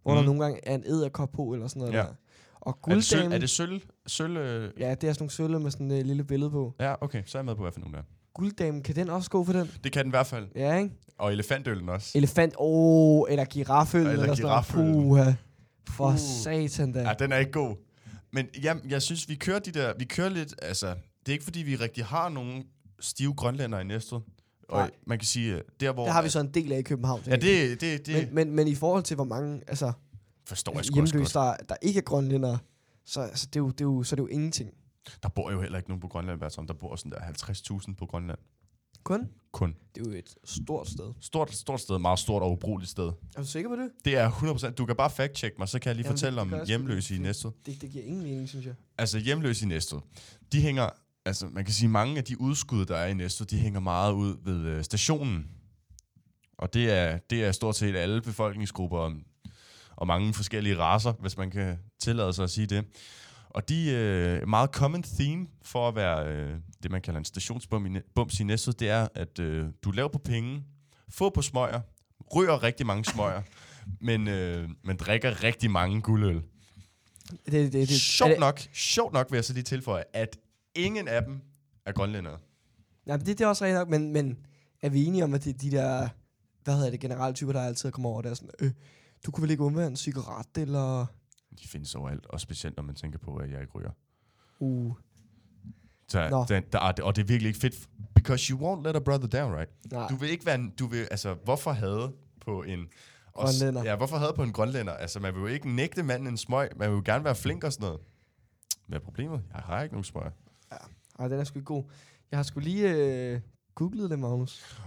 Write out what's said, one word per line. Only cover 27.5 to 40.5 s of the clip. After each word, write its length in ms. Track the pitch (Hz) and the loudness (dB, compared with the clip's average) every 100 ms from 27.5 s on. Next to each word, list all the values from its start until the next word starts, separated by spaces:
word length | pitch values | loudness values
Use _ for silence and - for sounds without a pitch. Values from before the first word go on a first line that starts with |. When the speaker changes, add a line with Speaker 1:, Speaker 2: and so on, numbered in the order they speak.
| 190 | 6
Speaker 1:
jeg. 100 | 135 | 4
Speaker 2:
det, 100 | 120 | 0
det, 260 | 165 147 139 | -2 -2 0
det 80 | 156 139 | 0 2
Speaker 1:
Men, 80 | |
men, 220 | 147 156 151 | 2 2 4
men 120 | 151 | 4
i 60 | |
forhold 280 | 143 156 190 | 4 2 2
til, 120 | - | 2
hvor 100 | 143 | -2
mange, 360 | 131 117 147 147 - | -2 -2 -4 -6 -6
altså, 260 | 139 131 120 _ - - _ - | -2 -2 -4 _ -20 -20 _ -12
Speaker 2:
Forstår 260 | 95 - | -8 -6
jeg 60 | - | -4
Speaker 1:
altså, 140 | - | 2
Speaker 2:
sgu 80 | 143 | 4
også 120 | 156 | 6
Speaker 1:
hjemløse, 240 | 147 135 151 | 4 2 2
Speaker 2:
godt. 200 | 127 - | 2 0
Speaker 1:
der, 40 | - | -6
der 80 | - | -2
ikke 160 | - 196 | 0 0
er 40 | |
grønlændere, 560 | - 143 135 135 131 120 - _ _ _ | 2 2 2 2 2 -2 -6 _ _ _
så, 160 | - 143 | -10 -6
altså, 260 | 120 - - | -6 -6 -4
det 100 | 147 | -2
er 40 | |
jo, 100 | 139 | 0
det 100 | 131 | 0
er 40 | |
jo, 180 | 143 131 | 0 2
så 120 | 123 | 0
er 20 | 131 | -2
det 60 | |
jo 40 | 135 | -2
ingenting. 440 | 147 156 156 107 - _ _ - - | -2 -2 -4 -6 -12 _ _ -20 -10
Speaker 2:
Der 60 | 95 | -6
bor 220 | - - | -4 -2
jo 100 | 98 | -2
heller 180 | 90 92 | -2 -4
ikke 120 | 87 | -6
nogen 100 | 90 | -8
på 80 | 87 | -8
Grønland, 320 | 85 87 85 | -6 -6 -6
Bertram. 260 | 78 78 78 | -6 -8 -10
Der 80 | |
bor 220 | 76 87 87 | -8 -10 -10
sådan 160 | - | -10
der 80 | - | -10
halvtreds 420 | 85 76 - 98 | -10 -10 -8 -8
tusind 340 | - 98 - 95 | -6 -8 -8 -10
på 100 | 87 | -8
Grønland. 320 | 87 87 80 _ _ _ _ _ - | -6 -6 -8 _ _ _ _ _ -12
Speaker 1:
Kun? 240 | - 196 240 - _ | -4 -4 -4 -12 _
Speaker 2:
Kun. 240 | - 90 80 _ | -4 -2 -4 _
Speaker 1:
Det 120 | - 113 | -10 -8
er 40 | |
jo 80 | 95 | -8
et 160 | - - | -12 -18
stort 440 | - | -12